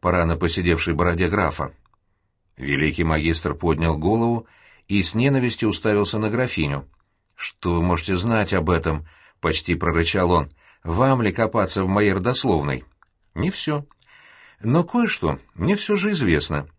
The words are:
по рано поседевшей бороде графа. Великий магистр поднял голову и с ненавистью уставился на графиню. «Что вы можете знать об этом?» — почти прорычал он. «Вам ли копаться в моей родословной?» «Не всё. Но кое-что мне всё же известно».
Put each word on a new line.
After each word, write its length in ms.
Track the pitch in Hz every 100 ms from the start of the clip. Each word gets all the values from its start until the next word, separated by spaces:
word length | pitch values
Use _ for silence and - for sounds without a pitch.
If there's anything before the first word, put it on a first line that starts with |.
по 120 | 90
рано 240 | 90 82 82
поседевшей 580 | 85 - 87 80 87
бороде 340 | 78 87 85 87
графа. 460 | 104 85 - 71 - _ _ _ _ _ _ _ _
Великий 460 | 67 69 76 71
магистр 520 | 82 80 80 80 -
поднял 440 | 71 87 73 82 76
голову 480 | 82 110 113 117 - _ - _ _
и 160 | 101
с 140 | 92 113
ненавистью 540 | 131 135 123 - 110
уставился 500 | 95 110 104 95 110
на 100 | 107
графиню. 580 | 113 127 - 73 69 - _ _ _ _
«Что 400 | _ - - 92
вы 80 | 85
можете 320 | 85 87 -
знать 380 | 92 107 113 101
об 180 | 98 82
этом?» — 360 | 85 80 76 78 - - _
почти 340 | 82 80 -
прорычал 560 | 82 85 80 80 98 90
он. 200 | 85 69 - _ _
«Вам 360 | 80 85 131 131
ли 120 | 107
копаться 500 | 90 110 113 95 -
в 60 | 95
моей 240 | 98 104
родословной?» 720 | 92 95 123 120 85 71 65 - _ _ _ _
«Не 160 | - 139
всё. 360 | - - 147 143 _ _ - - - - _
Но 220 | 110 147
кое-что 560 | 170 240 233 - 80 71 -
мне 200 | - 104
всё 220 | 202 - 208
же 160 | 202
известно». 560 | 190 110 78 - 73 71